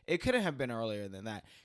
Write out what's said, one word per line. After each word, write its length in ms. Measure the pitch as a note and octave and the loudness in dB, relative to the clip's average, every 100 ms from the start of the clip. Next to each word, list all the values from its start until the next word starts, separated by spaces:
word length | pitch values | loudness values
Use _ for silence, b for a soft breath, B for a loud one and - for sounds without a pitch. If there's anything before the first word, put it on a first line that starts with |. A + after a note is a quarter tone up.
| - | 0
It 100 | E3+ | 2
couldn't 220 | B3 B3 | 4 4
have 160 | F#3+ C#3 | 2 0
been 140 | B2+ | -2
earlier 360 | A#2 A2+ G#2 G2+ | 0 -2 -2 -4
than 180 | G2 G#2+ | -8 -6
that. 200 | G#2 - B | -8 -10 B